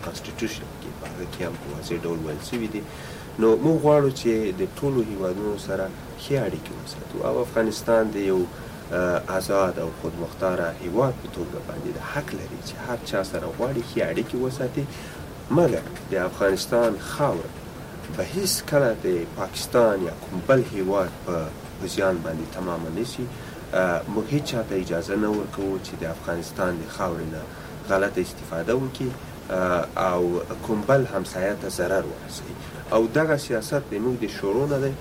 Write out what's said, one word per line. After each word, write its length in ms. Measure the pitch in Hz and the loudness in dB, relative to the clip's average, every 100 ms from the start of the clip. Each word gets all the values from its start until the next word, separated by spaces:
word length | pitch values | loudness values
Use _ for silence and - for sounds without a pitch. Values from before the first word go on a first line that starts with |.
کانسټیټیوشن 640 | 85 - - - 113 - - - | -8 -8 -10 -4 -4 -4 -10 -10
کې، 100 | - - | -10 -10
په 60 | - | -10
هغه 200 | 90 90 | -8 -8
کې 100 | - | -6
هم 120 | 87 85 | -6 -6
په 60 | - | -8
واضح 200 | 76 80 85 | -8 -4 -4
ډول 160 | 85 85 | -2 -2
ویل 180 | 78 73 - | -4 -6 -4
شوي 160 | 120 110 | -4 -2
دي. 160 | 107 101 - - - - - | -4 -8 -12 -12 -12 -10 4
نو 180 | 110 - | 8 8
موږ 200 | 156 160 | 6 6
غواړو 260 | 147 147 139 127 | 8 8 6 2
چې 320 | 117 110 107 92 | 2 2 0 0
د 20 | 92 - | -4 0
ټولو 240 | 139 131 107 | 2 2 0
هیوادونو 480 | 98 92 92 107 101 - | 0 -2 0 -2 -2 -2
سره 220 | 95 95 90 - - | -2 -2 -6 -12 -12
ښې 140 | - 139 101 | -2 0 0
اړیکې 260 | 85 - - | -4 -8 -10
وساتو. 500 | - - - - - | -10 -10 -8 -4 0
او 120 | 127 | 0
افغانستان 680 | 120 113 110 104 - 113 110 | 2 2 2 0 4 4 4
د 60 | 101 | 2
یو، 240 | 98 92 85 - - - - | 2 4 2 -4 -12 -12 -4
آه، 280 | 87 90 87 - | 0 2 2 0
آزاد 500 | 92 92 98 92 80 | -2 2 4 4 2
او 120 | 82 - | -4 -4
خودمختاره 720 | 85 85 82 - 95 87 85 82 | -6 -4 -6 -2 0 2 -2 -2
هیواد 320 | 90 98 135 123 | -2 2 2 0
په 60 | - 92 | -8 -6
توګه 220 | 82 85 - | -6 -6 -8
باندې 220 | 76 76 - | -6 -6 -6
د 40 | - | -4
حق 160 | 147 147 | -4 -4
لري 240 | - - - - | -8 -8 -8 -10
چې 80 | - - | -10 -6
هر 100 | 120 - | -6 -2
چا 180 | 123 | -2
سره 220 | - 104 - - | -2 -4 -4 -2
غواړي 240 | 131 135 - | 0 0 -2
ښې 100 | 117 85 | 0 0
اړیکې 240 | - 117 | 0 -2
وساتي، 500 | 123 127 127 127 143 143 - - - - - - | 0 0 0 -2 -2 -4 -6 -10 -10 -12 -12 2
مګر 340 | 143 165 82 - - - | 6 6 4 -4 -10 -2
د 40 | |
افغانستان 840 | 95 90 - 98 92 - - 113 101 | 0 0 4 4 4 2 4 4 2
خاوره 540 | - - 143 85 - - - - - - - - | -6 0 2 2 -4 -10 -12 -12 -12 -12 -8 -4
به 80 | |
هیڅ 380 | - 170 185 - - | -2 0 0 -2 2
کله 240 | 147 127 107 | 4 6 4
د 20 | 92 87 82 - | 2 2 0 -4
پاکستان 680 | 95 - - 123 113 98 | -6 -4 2 6 6 6
یا 100 | 85 80 | 0 -4
کوم 200 | - 92 85 | -6 -4 4
بل 160 | 135 95 | 4 4
هیواد 360 | 104 92 98 90 - - | 0 2 2 2 -2 -2
په، 200 | 85 78 78 - - | -2 -2 -8 -12 -8
په 60 | 90 | -4
زیان 300 | 104 95 90 | 2 2 2
باندې 300 | 80 80 80 | -2 -4 -6
تمامه 360 | 92 90 82 80 85 | -4 -2 -2 -2 -2
نه 80 | |
شي. 200 | 123 - 123 - - - - | -4 -4 -6 -6 -10 -12 -2
آه، 260 | - 92 85 - | 2 4 2 0
موږ 200 | 104 - | -2 0
هیڅ 100 | 147 | 0
چا 180 | 139 113 - | 0 -2 0
ته 60 | 95 | -2
اجازه 400 | 90 85 85 101 | 0 -2 0 2
نه 120 | 107 | 2
ورکوو 500 | 104 95 - 98 95 - | 2 -2 -2 -2 -2 -4
چې 160 | 85 | -6
د 20 | |
افغانستان 760 | 82 80 - 85 80 - 92 85 | -6 -4 -4 -4 -4 -2 0 0
د 60 | 76 - | -6 -4
خاورې 280 | 95 82 80 | -2 -2 -4
نه 80 | 80 76 - - - - | -6 -8 -12 -12 -10 2
غلطه 320 | 95 98 92 | 4 4 2
استفاده 540 | 87 - - 82 85 127 | -2 -4 -6 -2 2 2
وکړي، 340 | 131 - 131 123 - - - | 2 -2 -4 -4 -12 -12 -2
آه، 340 | 95 92 87 78 - | 0 4 2 2 2
او 440 | 92 90 87 87 - - | 2 4 2 2 -2 -6
کوم 200 | - 107 104 | -2 0 4
بل 180 | 139 123 | 4 4
همسایه 420 | 98 90 92 95 101 | -2 -2 0 0 0
ته 60 | 95 | -4
ضرر 360 | - 90 95 87 | -2 2 2 0
ورسوي. 440 | - - - - - - - - | -8 -10 -10 -10 -10 -10 -12 2
او 140 | 110 113 | 4 4
دغه 300 | 147 160 143 | 4 4 2
سیاست 460 | - 117 107 143 139 | 2 -2 2 -2 0
د 40 | |
موږ 220 | 104 117 123 | 0 0 0
د 40 | 107 - | -2 -2
شورو 260 | 98 110 147 | 0 2 2
نه 120 | 139 | 2
دی 140 | 135 139 | 0 -2